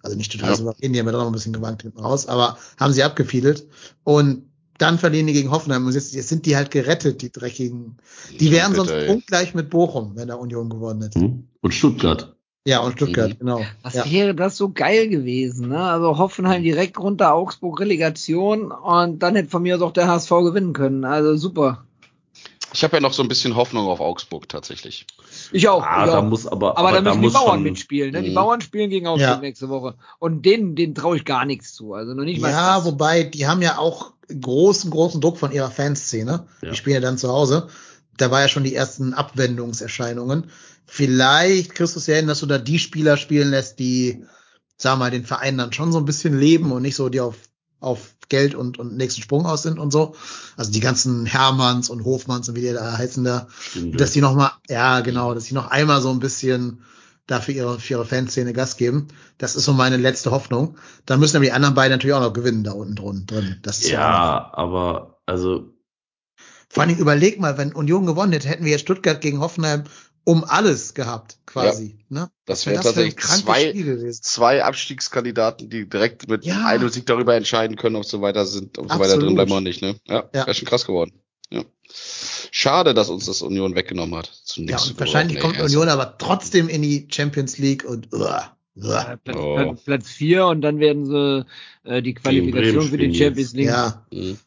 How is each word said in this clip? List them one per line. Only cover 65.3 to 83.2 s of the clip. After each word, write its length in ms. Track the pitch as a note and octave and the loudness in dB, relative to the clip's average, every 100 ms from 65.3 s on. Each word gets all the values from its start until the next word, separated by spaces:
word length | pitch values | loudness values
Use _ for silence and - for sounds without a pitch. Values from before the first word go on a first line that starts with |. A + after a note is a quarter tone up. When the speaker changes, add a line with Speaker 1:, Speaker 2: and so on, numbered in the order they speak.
| F2+ F#2 F2+ - _ _ _ _ _ _ _ - - _ | -2 -2 -2 -6 _ _ _ _ _ _ _ -20 -20 _
Speaker 1:
Vor 140 | - | 0
allen 60 | D#3+ | 0
Dingen 100 | E3 | 2
überleg 400 | D3+ D3 F#3+ G#3 | 4 6 4 2
mal, 160 | E3 C#3 | -4 -2
wenn 160 | C#3+ | -4
Union 320 | E3 D3 F#3 | -4 0 2
gewonnen 280 | F3+ D#3+ G3+ | 2 0 0
hätte, 160 | D#3+ C3 | 0 -2
hätten 160 | D#3 D#3 | -2 0
wir 60 | |
jetzt 100 | D3 | 0
Stuttgart 400 | D3+ F#3 - D3+ | 0 0 0 0
gegen 180 | D3+ C#3+ | -2 -2
Hoffenheim 440 | E3 E3+ D#3 D3 D3 - _ _ | -4 -2 -2 -2 -6 -18 _ _
um 200 | - E3 | 2 2
alles 500 | D#3+ E3+ G#3+ C3 - | 4 2 4 2 -4
gehabt, 440 | - A#2+ A#2 - - - | -8 -6 -8 -12 -20 -12
quasi, 520 | C3+ - G#2+ G#2+ G#2+ _ | 0 0 0 -8 -16 _
Speaker 2:
Ja. 120 | C#3+ | -10
Speaker 1:
ne? 100 | F3+ _ | -10 _
Speaker 2:
Das 200 | - - | -6 -4
Speaker 1:
Wär 100 | - | -2
Speaker 2:
wär 80 | - | 0
Speaker 1:
das 100 | F#3+ | 2
für 80 | - | 2
ein 100 | A2 | 0
Speaker 2:
tatsächlich 60 | - | -2
Speaker 1:
krankes 280 | - F#3 | 0 0
Speaker 2:
zwei, 240 | G3+ A#2 D#3 | 2 2 2
Speaker 1:
Spiel 140 | G3+ | -2
gewesen. 380 | D3+ A#2+ A#2+ A#2 | -4 -4 -6 -8
Speaker 2:
zwei 400 | - - A#2+ C3+ | -8 2 4 4
Abstiegskandidaten, 1080 | G#2+ C3+ - C3 - C3 A#2+ A2+ A2+ A2+ A2 | 2 -2 -10 -8 -4 -4 -4 0 -2 -2 -12
die 200 | A2+ G#2 | -10 -6
direkt 400 | G#2 A2+ - - | 0 0 -2 -4
mit 160 | A2 | -4
Speaker 1:
Ja. 200 | E3 G3 | -2 0
Speaker 2:
einem 240 | A3+ A#2+ B2 | 2 2 0
Sieg 160 | B2+ B2+ | -2 0
darüber 280 | A#2+ B2 | 2 4
entscheiden 420 | A#2 G#2+ A2+ A2 A2 | 2 2 0 -2 -2
können, 200 | A#2 A2 | -2 -2
ob 80 | |
sie 160 | G2+ G#2 | -6 -4
weiter 260 | G2+ G#2 F#2+ | -2 0 -2
sind, 320 | G2 F#2+ - | -4 -10 -12
ob 60 | |
sie 60 | - E3 | -4 0
weiter 140 | F#2+ | 4
Speaker 1:
Absolut. 100 | F#2+ - | 4 4
Speaker 2:
drin 80 | |
bleiben 160 | - G2 | 4 4
oder 100 | G2 | 2
nicht, 200 | F#2 F2 | -2 -4
ne? 140 | F#2+ G#2+ - | -6 -8 -4
Ja, 240 | A2 - | -4 -4
Speaker 1:
Ja. 140 | C3+ C3 | -4 -2
Speaker 2:
wär 80 | |
schon 140 | - - | -4 0
krass 180 | A#2+ - | -2 0
geworden. 240 | F#2 E2+ _ _ _ - | -2 -2 _ _ _ -10
Ja. 140 | - - _ _ - - - - - - | -10 -10 _ _ -18 -14 -12 -10 -10 -8
Schade, 420 | - C3+ D#3+ E3+ | -2 2 4 4
dass 140 | A2+ G2+ | 4 0
uns 180 | F2+ | -2